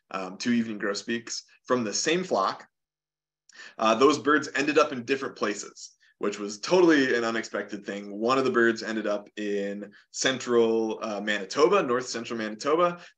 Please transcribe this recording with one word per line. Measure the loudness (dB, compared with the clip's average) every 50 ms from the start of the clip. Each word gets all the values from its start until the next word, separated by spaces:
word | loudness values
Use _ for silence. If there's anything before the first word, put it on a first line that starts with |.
| _ -10
um, | -8 -8 -8 -8 -10 -4
two | 0 0 2
evening | 2 0 -2 -4 -6
grosbeaks | -4 -4 -4 -4 -4 -4 -6 -6 -6 -8 -12 -12 -12 _ _ _ _
from | -2 -2 0 0
the | -2 -4
same | -2 0 0 0 0 0
flock. | 0 0 0 0 0 -2 -6 -10 -20 _ _ _ _ _ _ _ _ _ _ _ _ _ _ _ _ _ -20 -20 -16 -8 -2
Uh, | 2 2 4
those | 6 6 6 6 4
birds | 2 2 2 2 2 -2 -2
ended | -2 -2 2 4 4
up | 4 2 0
in | -4 -4
different | -4 -4 -4 -4 -6 -8
places, | -4 -4 -4 -4 -4 -8 -14 -16 -18 -20 -20 _ _ _ _ _ -6
which | -6 -4 -4 -4
was | -6 -10 -10 -8
totally | -2 2 4 6 6 6 6 6 4 2 2
an | 0 0
unexpected | -2 -2 -4 -4 -6 -6 -6 -6 -6 -8 -10 -8
thing. | -8 -8 -8 -8 -10 -8 -4
One | 0 0 2 2
of | 2
the | 2
birds | 4 4 4 4 2 0 -4
ended | -6 -6 -4 -2 -2
up | -4 -4 -6 -10 _ -8
in | -6 -4 -2 -2 -4 -4 -6 -8 -12 -14 -16 -20 _ _
central, | -8 -4 -2 -2 -2 -2 -2 0 4 4 4 4 4 2 0 -2 -4 -4
uh, | -6 -6 -6 -4
Manitoba, | -4 -2 -4 -4 -4 -4 0 4 4 6 6 4 2
north | 2 0 -2 -2 -4
central | -8 -8 -8 -8 -6 -6
Manitoba. | -6 -6 -6 -6 -2 0 2 2 2 2 0 -4 -12 -20 -12